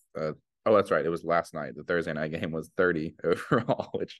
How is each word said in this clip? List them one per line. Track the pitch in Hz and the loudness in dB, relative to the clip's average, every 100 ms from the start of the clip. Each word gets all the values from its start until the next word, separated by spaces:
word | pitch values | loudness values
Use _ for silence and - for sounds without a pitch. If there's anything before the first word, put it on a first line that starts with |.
| _ - | _ -6
a | 78 78 _ _ 110 | -6 -6 _ _ 4
oh, | 107 | 4
that's | 98 | 4
right. | 82 76 | 0 0
It | |
was | 85 | -2
last | 82 85 - | 0 0 0
night. | 80 71 64 | -6 -10 -10
The | |
Thursday | 73 85 82 | -2 -2 -2
night | 76 78 | -4 -4
game | 80 85 | -4 -4
was | 80 78 - | -6 -4 2
thirty | 92 82 80 - | 2 2 -4 -4
<laughs> | |
overall, | 82 87 - 127 - - - | 0 0 2 0 2 -2 -2
which | - 87 | -6 -6